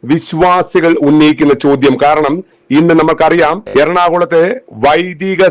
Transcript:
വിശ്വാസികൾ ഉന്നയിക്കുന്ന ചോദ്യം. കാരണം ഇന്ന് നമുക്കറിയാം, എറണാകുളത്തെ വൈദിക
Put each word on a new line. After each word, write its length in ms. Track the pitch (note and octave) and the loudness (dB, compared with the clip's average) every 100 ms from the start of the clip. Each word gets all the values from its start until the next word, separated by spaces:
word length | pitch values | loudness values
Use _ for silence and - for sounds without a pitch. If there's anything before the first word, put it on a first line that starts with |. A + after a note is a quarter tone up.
| A#2+ | -4
വിശ്വാസികൾ 800 | D#3+ - D#3+ F3+ F3+ E3+ F#3 E3 E3 C#3+ | -4 -4 -2 2 2 0 0 0 0 2
ഉന്നയിക്കുന്ന 460 | D3+ D3+ C3+ D3 C#3 D3 | 2 2 2 0 0 0
ചോദ്യം. 280 | C#3 C3+ B2+ C#3+ | 0 0 0 0
കാരണം 280 | D3+ D3 D#3+ - _ - C#3 | 0 -2 -4 -10 _ -4 0
ഇന്ന് 160 | E3+ D#3+ | 2 2
നമുക്കറിയാം, 580 | D#3 D#3 D#3+ E3+ D#3 F3 - C3+ | 2 0 0 0 0 -2 -4 -2
എറണാകുളത്തെ 640 | D3+ F3 F3 E3+ E3+ E3+ F3 B3+ - A2 | 0 0 0 -2 0 0 0 -2 -12 -4
വൈദിക 580 | C3 D#3 F3+ D#3+ F#3+ F#3 F#3 | 0 0 -2 -8 -6 0 0